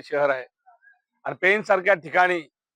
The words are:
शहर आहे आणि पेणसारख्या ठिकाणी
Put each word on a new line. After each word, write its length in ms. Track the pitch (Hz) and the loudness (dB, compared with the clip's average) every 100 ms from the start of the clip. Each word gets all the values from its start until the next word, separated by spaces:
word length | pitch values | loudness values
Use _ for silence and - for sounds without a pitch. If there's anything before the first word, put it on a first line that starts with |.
शहर 260 | - 147 143 | -4 -2 0
आहे 140 | 131 123 _ _ _ _ _ _ _ | -2 -8 _ _ _ _ _ _ _
आणि 100 | - 143 | -12 -2
पेणसारख्या 540 | 185 208 208 190 185 | 0 0 0 0 2
ठिकाणी 460 | 190 151 170 180 175 147 _ _ | 0 0 2 2 0 -8 _ _